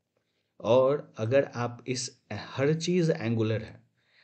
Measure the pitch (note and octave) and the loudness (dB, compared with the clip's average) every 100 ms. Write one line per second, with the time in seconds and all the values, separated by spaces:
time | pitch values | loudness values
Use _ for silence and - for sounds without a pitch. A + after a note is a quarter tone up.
0 | _ _ _ _ _ - G#2 B2+ C3 D3 | _ _ _ _ _ -6 2 4 4 2
1 | - - A2+ C#3 C#3 A#2+ A#2+ - - B2+ | -4 -6 0 2 2 -4 -6 -6 -6 -6
2 | - - _ G#3 - - C#3+ D#3+ F3 F3+ | -6 -14 _ -12 -8 -2 0 0 0 2
3 | D#3+ - A2+ A2+ A2 A2 - - _ _ | 2 0 0 0 0 -2 -6 -14 _ _
4 | _ _ | _ _